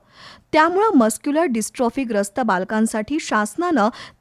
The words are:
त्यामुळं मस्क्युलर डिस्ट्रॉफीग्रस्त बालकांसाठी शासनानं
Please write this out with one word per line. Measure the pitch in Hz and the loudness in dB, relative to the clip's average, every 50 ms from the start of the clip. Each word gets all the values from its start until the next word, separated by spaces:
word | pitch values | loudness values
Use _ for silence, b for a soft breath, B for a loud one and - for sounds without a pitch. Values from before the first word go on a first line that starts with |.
| B B B B B B B B B - - | B B B B B B B B B -2 2
त्यामुळं | 311 311 339 359 381 427 453 403 | 2 4 4 4 2 2 4 4
मस्क्युलर | 277 226 214 226 - - 294 277 311 330 | 4 4 4 0 -2 -4 -2 0 0 0
डिस्ट्रॉफीग्रस्त | 277 233 226 208 - - - 254 233 - 269 269 233 226 202 202 - - - | 0 0 -2 -4 -6 -4 -2 -2 -2 0 -2 -4 -2 -2 -2 -2 -2 -2 -4
बालकांसाठी | 262 220 190 180 190 - 220 214 220 226 - 220 214 - 294 320 | 0 0 0 0 0 -2 0 0 0 0 0 -4 -6 -4 -4 -6
शासनानं | - - 262 214 208 214 - - 339 359 339 254 202 214 B B B B B B | -4 -2 0 0 0 -2 -4 -4 -2 0 2 2 2 0 B B B B B B